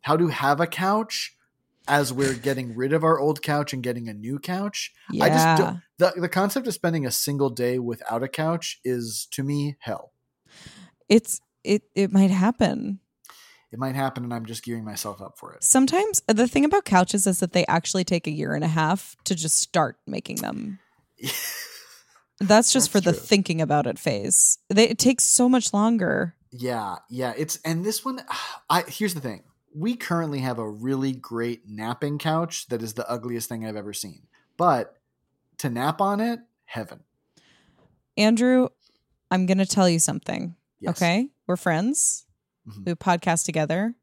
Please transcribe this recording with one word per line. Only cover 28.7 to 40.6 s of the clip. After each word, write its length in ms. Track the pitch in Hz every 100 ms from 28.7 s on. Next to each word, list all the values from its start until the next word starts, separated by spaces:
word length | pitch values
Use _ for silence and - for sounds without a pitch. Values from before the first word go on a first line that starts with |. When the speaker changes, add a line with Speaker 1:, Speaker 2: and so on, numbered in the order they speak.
| 175 175
Speaker 1:
here's 240 | - 214
the 80 | 170
thing. 220 | 131 95 _ _ _
We 220 | 151 202 240
currently 440 | - 170 165 143
have 200 | 131 117
a 100 | 110
really 440 | 107 123 135 135
great 560 | 123 - 117 117 117 104
napping 480 | 107 110 120 147 147
couch 500 | 160 160 165 - -
that 140 | 120
is 140 | 113 110
the 140 | 117
ugliest 380 | 120 123 117 110
thing 180 | 117 110
I've 120 | 104
ever 160 | 104
seen. 300 | 101 101 - _ _ _ -
But 400 | 175 131 - _ _ _ _ _ _ -
to 100 | 143
nap 320 | 117 139 156
on 180 | 196 202
it, 220 | 226 233 _ _ _
heaven. 360 | - 196 - _ _ _ _ _ _ _ _ _ _ _ -
Speaker 2:
Andrew, 500 | 214 226 247 254 254 _ _ _ _ _ _
I'm 160 | 185 185
gonna 200 | 190 190
tell 220 | - 185
you 120 | 165
something. 560 | - - - - 170 170